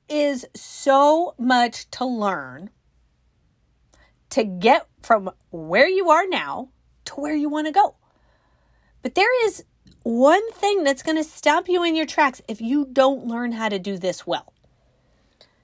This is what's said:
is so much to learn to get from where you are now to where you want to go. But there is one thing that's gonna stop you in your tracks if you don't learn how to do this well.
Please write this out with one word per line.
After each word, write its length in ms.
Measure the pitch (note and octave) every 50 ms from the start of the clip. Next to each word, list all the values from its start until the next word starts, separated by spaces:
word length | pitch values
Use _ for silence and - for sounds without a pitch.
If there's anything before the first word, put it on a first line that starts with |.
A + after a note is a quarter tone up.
| _ -
is 380 | D4+ D4+ D4 C#4+ C#4+ B3 - - -
so 800 | - - - - - - C#4+ C4+ C#4 C#4+ D4 D#4 D#4+ F4 F4+ - -
much 520 | A#3 B3+ B3+ B3 A#3+ A#3+ A#3 - - _
to 140 | - - B3+
learn 640 | C4 B3 A3+ G#3 G3+ F#3 D#3 C3+ C3 B2+ C#3+ F3+ G#3+ _ _ _ _ _ _ _ _ _ _ _ _ _ _ _ _ _ _ _ _ _ _ _ _ _ _ _ _ _ _ _ -
to 120 | - - A3
get 440 | G#3 F#3 F3+ F3 A3+ C4+ D#4+ - _ _ _ -
from 260 | - A3+ G#3+ F#3+ F#3 - _ _ _
where 360 | - E3 D#3+ D#3 E3+ G#3+ C#4 F4+
you 220 | F#4+ F#4+ F#4+ F4
are 160 | D4+ E4 G4
now 440 | F#4+ F4 A3 D3+ C#3 C#3 - B3+ C4 _ _ _ _ _ _ -
to 80 | - -
where 220 | - C#4+ D4 D#4
you 120 | D4+ C#4+ D4+
want 200 | C#4+ D4+ D4+ D#4
to 40 |
go. 240 | D4+ F#4+ G#4 - - _ _ _ _ _ _ _ _ _ _ _ _ _ _ _ _ _ _ _ _ _ -
But 100 | B3+ B3+
there 320 | - G4 A4+ B4+ B4+ A#4
is 180 | G#4 - - - _ _ _ _ _ _ _
one 500 | - A#3 A3+ A#3 B3+ C#4+ E4 G4 A4 A4+
thing 320 | - - - G4+ G#4 G4 E4
that's 200 | C#4 C#4 C4 -
gonna 200 | D#4+ D#4+ D#4+ D#4
stop 460 | D#4 - - - D4 D4 E4+ - -
you 140 | F4+ F4+ F4
in 120 | E4+ D#4+
your 120 | D#4+ D#4 -
tracks 340 | - - D4+ C#4 B3+ - - -
if 120 | A3+ G#3+
you 260 | A3+ A3+ C4+ D4 C#4+ C4
don't 360 | B3+ C4+ C4 C4+ C#4 C4 B3+ A#3+
learn 240 | A#3 A#3 A#3+ A#3+
how 180 | A#3 A3+ A3+ A3
to 80 | G#3 G3
do 220 | F3+ G3+ G3 F3+
this 260 | F#3 F#3 E3 - -
well. 260 | - - - - _ _ _ _ _ _ _ _ _ _ _ _ _ _ _ _ _ _ _ _ _ _ _